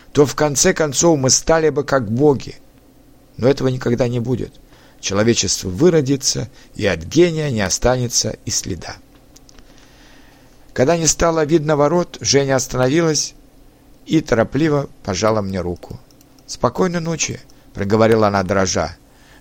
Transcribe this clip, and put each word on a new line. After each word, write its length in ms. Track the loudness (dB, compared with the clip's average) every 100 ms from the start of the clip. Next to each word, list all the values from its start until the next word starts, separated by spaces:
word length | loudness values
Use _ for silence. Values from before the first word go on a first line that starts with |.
| -6
то 140 | 2 2
в 80 |
конце 400 | 2 -2 2 0
концов 440 | 2 -2 2 2 2
мы 120 | 2
стали 400 | 0 2 2 2
бы 140 | 0
как 260 | 0 -2 0
боги. 460 | 2 4 2 -2 -16 -20 _ _ _ -20 -20 _ -2
Но 100 | 0
этого 200 | 2 0
никогда 400 | -2 -2 0 0
не 120 | -2
будет. 400 | -4 -4 -6 -12 -20 -20 -20 -12
Человечество 640 | -6 0 2 2 0 -4 -6
выродится, 800 | 2 2 2 0 -2 -2 -4 -8 -12 -20 -4
и 100 | -2
от 160 | -2
гения 480 | -2 2 2 2 -4
не 100 | -2
останется 760 | -2 0 0 0 -2 -2 -4 -8
и 60 | -8
следа. 460 | -6 -6 -10 -10 -16 -20 -20 -20 -20 -20 -20 -20 -20 -20 -20 -20 -20 -20 -20 -20 -20 -14
Когда 240 | 0 2 2
не 100 | 0
стало 380 | 0 0 0
видно 320 | 2 0 2 2
ворот, 420 | 2 2 -2 -6
Женя 340 | 0 0 2
остановилась 800 | 0 -2 -2 0 2 0 -2 -4 -12 -20 -20 -20 _ _ -20 -2
и 140 | -2
торопливо 680 | 2 0 2 0 0 0 -2 -10
пожала 380 | -8 -2 0 0
мне 180 | -2 -4
руку. 380 | -6 -8 -12 -18 -18 _ _ -20 -18
«Спокойной 540 | -4 -4 0 -2 -2
ночи», 400 | -4 -6 -6 -8 -14 -20 -20
проговорила 540 | -8 -2 4 4 4 4
она 160 | 2
дрожа. 520 | 0 0 0 -2 -4 -8 -20 _ -20 -20